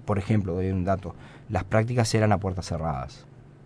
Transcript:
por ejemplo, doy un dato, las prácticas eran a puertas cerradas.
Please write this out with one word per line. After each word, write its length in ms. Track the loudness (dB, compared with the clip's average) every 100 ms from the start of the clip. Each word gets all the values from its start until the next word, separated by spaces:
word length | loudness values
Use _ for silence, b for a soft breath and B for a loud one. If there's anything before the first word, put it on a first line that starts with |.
por 140 | -2 -2
ejemplo, 360 | 2 2 2
doy 160 | 0 0
un 140 | 0
dato, 300 | 0 0 -2 -12 B B B
las 160 | -4
prácticas 500 | 0 2 2 2 2
eran 180 | 4 4
a 60 | 4
puertas 280 | 0 -4 -4
cerradas. 600 | -4 -4 -4 -8 -12 -20 -20 -20 -20